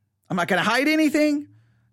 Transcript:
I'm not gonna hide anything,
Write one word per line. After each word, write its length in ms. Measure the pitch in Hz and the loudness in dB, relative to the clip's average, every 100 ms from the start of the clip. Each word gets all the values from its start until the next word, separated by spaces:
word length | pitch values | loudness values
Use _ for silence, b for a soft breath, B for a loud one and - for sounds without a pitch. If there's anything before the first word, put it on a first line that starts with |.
| _ _ - | _ _ -8
I'm 80 | 190 | -4
not 100 | - | 0
gonna 140 | 185 | 0
hide 260 | 170 233 285 | 0 0 0
anything, 600 | 311 311 302 302 294 294 b b b b | 2 2 2 0 0 -6 b b b b